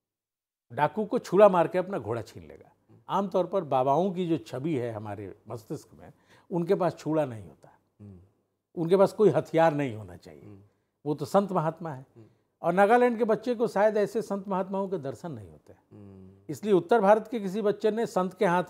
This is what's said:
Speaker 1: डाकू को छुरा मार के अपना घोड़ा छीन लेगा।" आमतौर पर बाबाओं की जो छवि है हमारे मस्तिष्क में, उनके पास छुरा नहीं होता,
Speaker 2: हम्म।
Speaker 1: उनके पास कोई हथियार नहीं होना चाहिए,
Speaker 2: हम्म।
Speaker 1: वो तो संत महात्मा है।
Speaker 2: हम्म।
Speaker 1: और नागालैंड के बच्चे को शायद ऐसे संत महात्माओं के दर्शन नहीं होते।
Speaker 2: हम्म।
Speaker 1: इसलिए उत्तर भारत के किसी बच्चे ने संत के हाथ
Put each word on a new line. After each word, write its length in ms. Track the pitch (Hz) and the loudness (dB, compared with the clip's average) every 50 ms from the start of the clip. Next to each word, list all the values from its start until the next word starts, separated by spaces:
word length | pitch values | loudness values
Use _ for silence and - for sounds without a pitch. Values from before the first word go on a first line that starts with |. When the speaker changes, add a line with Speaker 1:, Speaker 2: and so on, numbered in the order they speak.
| _ _ _ _ _ _ _ _ _ _ _ _ _ - 117 | _ _ _ _ _ _ _ _ _ _ _ _ _ -12 -4
Speaker 1:
डाकू 320 | 120 147 151 - 214 214 | 0 0 0 0 -2 -4
को 140 | - - 240 | -2 -4 -4
छुरा 300 | - - 165 190 214 202 | -4 2 6 8 8 8
मार 180 | 185 175 160 147 | 8 6 2 2
के 100 | - 180 | 0 -4
अपना 220 | 180 185 202 160 | -4 -4 -6 -8
घोड़ा 220 | 104 101 117 117 | -6 -6 -6 -6
छीन 260 | 101 - - 101 82 73 | -8 -10 -16 -20 -20 -20
लेगा।" 240 | 73 - - _ _ _ _ _ 110 _ _ - | -20 -20 -20 _ _ _ _ _ _ _ _ -6
आमतौर 360 | 151 190 202 185 - 190 175 | -4 -2 -2 0 0 0 0
पर 180 | 170 208 196 170 | 0 -2 -4 -2
बाबाओं 480 | 139 139 127 127 139 139 156 180 202 | 0 0 2 2 2 2 2 0 0
की 160 | 175 180 185 160 | -2 -4 -2 -2
जो 100 | 165 - | -2 -4
छवि 380 | - - - 131 135 170 160 | -4 -6 -10 -8 -4 -4 -2
है 160 | 123 120 120 | -2 -4 -4
हमारे 440 | 110 104 110 104 101 104 104 92 - - _ - | -8 -8 -10 -10 -12 -12 -12 -14 -16 -18 _ -14
मस्तिष्क 400 | 123 113 - - 160 131 - - - 73 | -14 -14 -12 -12 -12 -12 -14 -16 -20 -20
में, 120 | - - - _ _ _ _ _ _ - | -20 -20 -20 _ _ _ _ _ _ -6
उनके 240 | 190 170 175 160 196 | -4 -4 -2 0 0
पास 200 | 175 180 165 - | 0 0 -2 -2
छुरा 300 | - - 147 156 156 147 | -4 -4 -4 -2 -2 -2
नहीं 180 | 131 117 107 92 | -2 -6 -12 -16
होता, 260 | 80 - _ _ - _ _ _ _ _ - | -18 -20 _ _ -20 _ _ _ _ _ -20
Speaker 2:
हम्म। 160 | 107 101 95 87 90 _ _ _ _ _ _ _ _ _ - | -20 -20 -20 -20 -20 _ _ _ _ _ _ _ _ _ -8
Speaker 1:
उनके 220 | 180 160 165 185 190 | -6 -2 2 4 4
पास 160 | 196 185 - | 4 4 4
कोई 160 | - 214 185 | 4 4 4
हथियार 440 | 127 156 - - - 160 165 165 147 | 4 2 0 0 2 4 4 4 4
नहीं 220 | 143 143 127 104 | 2 -2 -4 -6
होना 200 | 110 107 87 87 | -10 -12 -16 -18
चाहिए, 300 | 87 - 90 78 71 - | -20 -20 -20 -20 -20 -20
Speaker 2:
हम्म। 140 | 104 104 95 101 _ _ _ _ _ _ _ - | -20 -20 -20 -20 _ _ _ _ _ _ _ -8
Speaker 1:
वो 100 | 147 151 | -8 -8
तो 100 | 143 151 | -6 -4
संत 260 | - - 196 202 180 | 0 2 2 2 2
महात्मा 380 | 185 175 151 165 160 - 175 160 | 0 -2 -2 -2 -4 -6 -8 -12
है। 160 | 143 127 131 _ _ | -12 -14 -16 _ _
Speaker 2:
हम्म। 120 | 117 110 - _ _ _ _ _ _ | -20 -20 -20 _ _ _ _ _ _
Speaker 1:
और 120 | - 165 175 | -2 0 2
नागालैंड 440 | 185 202 202 233 247 247 247 240 214 | 4 4 6 6 6 4 4 2 0
के 60 | 240 | 0
बच्चे 320 | 214 220 208 - 254 247 | 0 0 -2 -2 -4 -4
को 120 | 214 240 202 | -2 -2 -2
शायद 300 | - 190 208 220 208 214 | 0 2 2 2 2 2
ऐसे 240 | 202 196 - 226 | 0 0 -2 -4
संत 260 | - - 202 202 185 202 | -6 -4 -6 -8 -6 -4
महात्माओं 400 | 196 185 190 190 196 190 196 185 | -4 -4 -4 -4 -4 -6 -4 -4
के 100 | 190 175 | -6 -6
दर्शन 340 | 131 139 131 - - 175 | -8 -8 -10 -10 -12 -12
नहीं 180 | 139 110 101 85 | -12 -12 -14 -16
होते। 240 | 78 71 _ - 92 | -20 -20 _ -20 -20
Speaker 2:
हम्म। 580 | _ _ _ 107 104 101 98 98 95 92 95 - _ _ - | _ _ _ -20 -20 -20 -20 -20 -20 -20 -20 -20 _ _ -14
Speaker 1:
इसलिए 240 | 151 120 196 214 202 | -12 -6 -2 2 2
उत्तर 280 | 170 170 - 240 233 | 2 2 2 2 4
भारत 260 | 196 190 214 220 214 - | 6 6 4 4 2 -2
के 120 | - 226 | -8 -8
किसी 220 | 196 190 175 220 | -6 -6 -4 -2
बच्चे 300 | 202 208 202 202 - 214 | -2 -2 -2 0 -2 -2
ने 140 | 208 226 233 | -2 -2 -4
संत 280 | - - 190 185 190 185 | -2 -2 -2 -2 -2 -2
के 120 | - 214 | -2 0
हाथ 180 | 180 170 180 170 | 2 2 0 -2